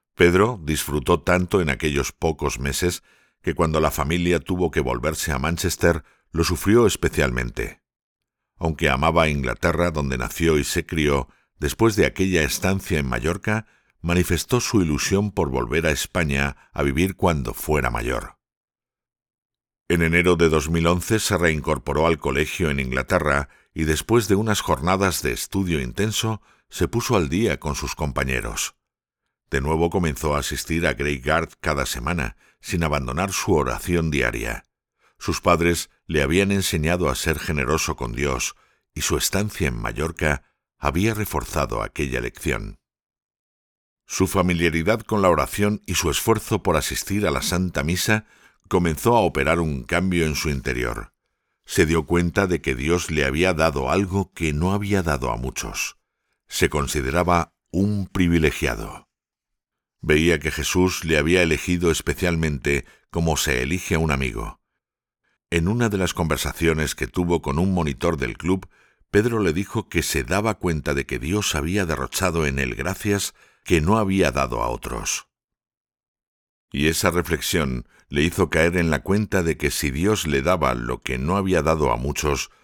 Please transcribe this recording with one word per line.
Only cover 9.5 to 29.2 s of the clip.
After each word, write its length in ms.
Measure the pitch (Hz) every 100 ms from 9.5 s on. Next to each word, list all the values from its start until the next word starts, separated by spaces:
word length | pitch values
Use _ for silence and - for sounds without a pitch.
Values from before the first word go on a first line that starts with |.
| 58 85 78 87
donde 260 | 76 69 64
nació 400 | 62 - 82 78
y 60 |
se 220 | 69 87 -
crió, 420 | 80 73 69 - _ _ -
después 380 | 73 - 113 101
de 100 | 71
aquella 380 | - 95 87
estancia 540 | 73 - 92 95 - 80
en 80 | 67
Mallorca, 600 | 58 69 92 - 107 - _ _ _
manifestó 600 | 80 90 87 85 - 123
su 220 | - 110
ilusión 500 | 82 71 - 95 104
por 180 | 95 76
volver 360 | 64 57 76 80
a 40 |
España 640 | 73 - 95 78 69 69 - _
a 100 | -
vivir 320 | 71 67 95 -
cuando 360 | 92 76 58
fuera 380 | 55 - 73 62
mayor. 480 | 57 58 62 - - _ _ _ _ _ _ _ _ _ _ _ _ _ _ -
En 140 | 87
enero 320 | 82 85 87
de 140 | 85 82
dos 200 | 78 78
mil 180 | 85 82
once 340 | 87 - 110
se 160 | - 92
reincorporó 720 | 85 78 80 73 71 71 82
al 120 | 80
colegio 520 | 73 67 76 - 80
en 100 | 69
Inglaterra 680 | 64 64 - 90 76 69 69 _ _
y 120 | -
después 420 | 78 78 - 117 104
de 80 |
unas 260 | 98 110 101
jornadas 640 | - 78 82 95 98 82
de 100 | 64
estudio 480 | 62 - 101 90 78
intenso, 600 | 62 76 107 107 110 107 _ _ _
se 180 | - 87
puso 280 | 117 - 113
al 120 | 73
día 320 | 90 113 71
con 160 | 76 69
sus 180 | 69
compañeros. 800 | - 73 69 65 62 57 57 - - _ _ _ _